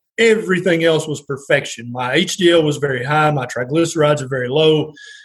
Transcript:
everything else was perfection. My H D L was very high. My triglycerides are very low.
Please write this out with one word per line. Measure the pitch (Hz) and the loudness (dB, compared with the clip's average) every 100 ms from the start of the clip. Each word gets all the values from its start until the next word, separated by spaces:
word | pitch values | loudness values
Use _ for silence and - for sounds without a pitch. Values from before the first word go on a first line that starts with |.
| _ - | _ 0
everything | 226 208 170 180 180 165 | 2 2 0 0 0 2
else | 165 151 151 | 2 0 -2
was | 143 | -10
perfection. | - 135 - 143 139 - 120 | -8 -10 0 -2 -2 -12 -10
My | 123 123 | -8 -2
H | 147 190 - | -2 -2 2
D | 170 | 4
L | 170 | 4
was | 151 135 | 2 -2
very | 143 127 | -4 -4
high. | 131 151 151 | -2 0 2
My | 143 123 | 0 -4
triglycerides | 120 127 160 165 165 147 147 | -6 -4 -2 -2 2 2 2
are | 131 | -2
very | 131 123 | -6 -2
low. | 147 156 156 151 - - - | 2 2 2 -2 -10 -20 -20